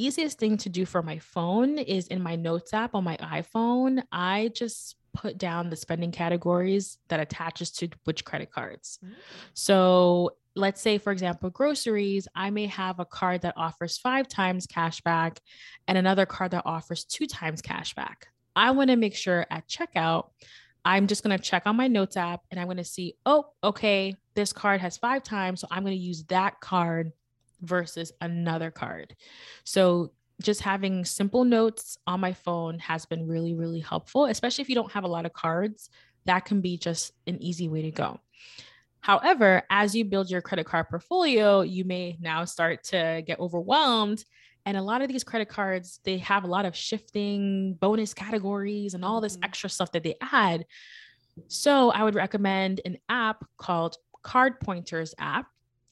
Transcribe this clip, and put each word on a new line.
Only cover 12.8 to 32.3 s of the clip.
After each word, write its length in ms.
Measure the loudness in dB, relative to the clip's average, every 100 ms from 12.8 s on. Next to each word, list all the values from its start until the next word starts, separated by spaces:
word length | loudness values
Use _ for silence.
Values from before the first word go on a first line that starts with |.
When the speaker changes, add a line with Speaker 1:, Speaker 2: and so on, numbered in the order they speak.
| -4 -4
Speaker 1:
a 60 | -8
card 360 | -2 0 0
that 120 | -2 -4
offers 400 | -6 -4 -6 -4
five 300 | 0 0 0
times 400 | 0 0 0 -4
cash 340 | -2 -2 -2
back 400 | 0 2 0 -4 _ -20 -20 -8 0
and 100 | 4
another 280 | 4 4 2
card 240 | 0 -4
that 120 | -2 -4
offers 400 | -6 -6 -10 -8
two 220 | -6 -6
times 340 | -6 -6 -6
cash 320 | -6 -8 -8 -8
back. 320 | -10 -12 -20 _ _ 2
I 160 | 4
wanna 260 | 6 4 4
make 180 | 2 -2
sure 300 | 0 0 0
at 160 | -8 -8
checkout, 640 | -8 -4 0 2 0 -2 _ -20 -20 _ _ 2
I'm 220 | 4 4
just 160 | 2
gonna 160 | 0 -2
check 240 | 0 0 2
on 100 | 2
my 100 | 4
notes 300 | 2 2 -2
app 240 | -4 -6 _
and 80 | -8
I'm 80 | -6
gonna 160 | -6 -8
see, 320 | -8 -10 -2 4
Oh, 280 | 4 2 _
okay, 520 | -2 0 2 2 0 -6 _ -2
this 180 | -2
card 280 | 0 0 2
has 160 | -2 -4
five 260 | -2 -2
times, 380 | -4 -4 -4 -4
so 60 | -6
I'm 120 | -6
gonna 120 | -4 -4
use 300 | -6 -8 -2
that 340 | 2 2 -2
card 500 | -2 0 0 0 -4 -8 _ _ _ _
versus 500 | -2 -2 -2 -8 -10 -8
another 500 | -6 -2 -2 -2 -4
card. 440 | -8 -10 -10 -14 -20 -20 -20 -20 -18
So 500 | 0 4 6 4 0 _ _ -4
just 200 | -2 0
having 440 | 0 0 0 -2 -2
simple 400 | -2 2 4 6
notes 520 | 6 4 0 -10 -10 -4
on 120 | -2
my 140 | -2